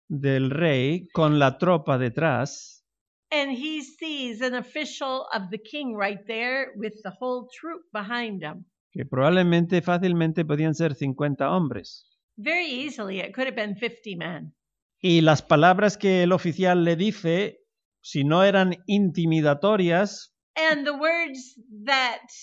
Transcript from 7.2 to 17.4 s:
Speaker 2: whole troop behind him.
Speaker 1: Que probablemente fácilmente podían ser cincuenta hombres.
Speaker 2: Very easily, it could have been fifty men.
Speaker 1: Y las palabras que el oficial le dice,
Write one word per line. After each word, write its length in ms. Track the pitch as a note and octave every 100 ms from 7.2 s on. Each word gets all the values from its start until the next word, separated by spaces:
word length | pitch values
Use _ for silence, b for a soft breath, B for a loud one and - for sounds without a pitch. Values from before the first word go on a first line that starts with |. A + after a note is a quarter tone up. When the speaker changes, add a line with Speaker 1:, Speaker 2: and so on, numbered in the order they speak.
Speaker 2:
whole 260 | B3+ B3 B3 -
troop 220 | D#4+ E4 -
behind 500 | G#3+ G3 A#3+ A#3 G3
him. 220 | D#3 E3 - _ _
Speaker 1:
Que 140 | -
probablemente 800 | C3 C3 C#3 F3+ F3 E3+ E3+ F3+
fácilmente 600 | E3 F3 F#3 E3+ D#3+ D#3+
podían 300 | D#3+ D3 D#3+
ser 220 | D3+ E3 C#3
cincuenta 560 | C#3 B2+ D3 C3+ C3+
hombres. 520 | F3+ D#3 G2+ - - _ _ _ -
Speaker 2:
Very 300 | G#3+ E4+ E4+
easily, 540 | B3 D4 A#3+ G3+ F#3+
it 120 | F3+
could 140 | A3 C4
have 80 |
been 220 | A#3 G#3 G3+
fifty 400 | G3+ F#3+ A3 F3
men. 360 | E3 E3+ D#3 - _ _ _ _
Speaker 1:
Y 200 | F#3 E3+
las 220 | D#3+ D3+
palabras 540 | - D3+ E3 F#3 G3+ G3
que 280 | G3 F#3
el 80 | F3
oficial 500 | F3+ F3+ E3 F#3 F3+
le 120 | E3+ E3
dice, 640 | G#3 - E3 E3+